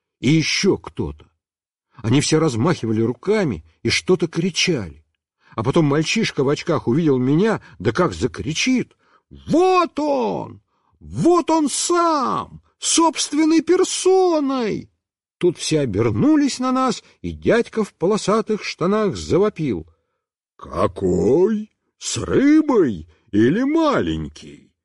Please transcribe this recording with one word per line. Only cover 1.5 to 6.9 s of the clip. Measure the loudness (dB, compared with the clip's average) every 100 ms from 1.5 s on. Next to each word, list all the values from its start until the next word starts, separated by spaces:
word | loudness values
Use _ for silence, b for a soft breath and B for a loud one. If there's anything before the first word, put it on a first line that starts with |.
| _ _ _ _ B
Они | 0 0
все | 2 2
размахивали | 0 0 0 0 -2 0
руками | 0 -2 -2 0 0 -4 -10 _
и | -4
что-то | -2 0 0 0
кричали. | -2 -4 -2 -2 -2 -6 -14 _ _ _ _ b b
А |
потом | 0 2 2
мальчишка | 2 0 -2 -2 -2
в | -2
очках | -2 -2 -2
увидел | 0